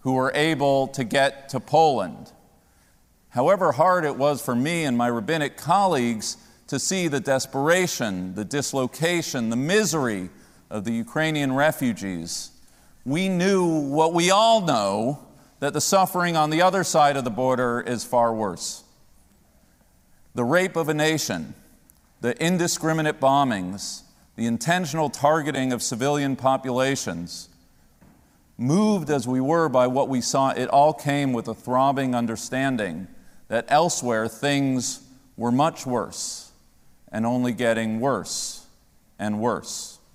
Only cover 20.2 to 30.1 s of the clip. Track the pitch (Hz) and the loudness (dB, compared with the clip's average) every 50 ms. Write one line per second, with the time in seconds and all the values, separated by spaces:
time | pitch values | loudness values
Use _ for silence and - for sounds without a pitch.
20.2 | - _ _ 123 120 120 156 180 185 190 156 165 160 147 156 151 151 156 160 147 | -20 _ _ -4 0 2 2 2 2 2 -2 -2 -2 -2 0 2 2 2 2 0
21.2 | - - 101 85 78 - - - - _ _ _ _ _ _ _ _ _ _ _ | -2 -4 -4 -6 -6 -10 -14 -20 -20 _ _ _ _ _ _ _ _ _ _ _
22.2 | - 120 - - 160 170 185 175 170 170 - - - 160 160 160 156 151 147 - | -4 -4 -2 0 0 0 0 0 0 -2 -2 -2 -2 -2 0 0 0 -2 -2 2
23.2 | 135 135 135 143 143 131 113 95 90 92 98 98 - - - - - _ _ _ | 2 4 4 4 4 2 0 -2 -4 -6 -8 -10 -10 -12 -12 -14 -18 _ _ _
24.2 | _ _ _ - 117 117 117 113 - 160 175 185 185 147 135 165 156 139 - - | _ _ _ -4 -2 -2 -2 -2 0 0 0 0 0 -4 -2 -2 -2 -2 -2 0
25.2 | - 147 156 160 147 143 139 135 131 131 127 117 - - 131 107 127 143 147 147 | 2 2 2 2 0 -2 -2 -2 -2 -2 -2 -2 -4 -6 -4 -2 0 0 0 0
26.2 | 143 139 131 - 123 131 135 131 123 131 123 123 131 135 139 - - 110 82 85 | 0 -2 -2 0 0 0 0 0 -2 -2 0 0 0 0 0 -2 -4 -8 -8 -8
27.2 | 85 82 - - - - _ _ _ _ _ _ _ _ _ _ - - _ _ | -10 -10 -12 -16 -16 -18 _ _ _ _ _ _ _ _ _ _ -20 -20 _ _
28.2 | _ _ _ _ _ _ _ - 117 131 156 196 214 214 208 190 147 135 151 139 | _ _ _ _ _ _ _ -4 0 2 2 4 4 4 2 0 0 -2 -2 -2
29.2 | 110 123 127 131 131 139 160 170 165 151 123 127 123 127 123 139 139 - | 0 -2 -2 0 0 2 2 2 2 2 4 2 2 4 2 0 0 0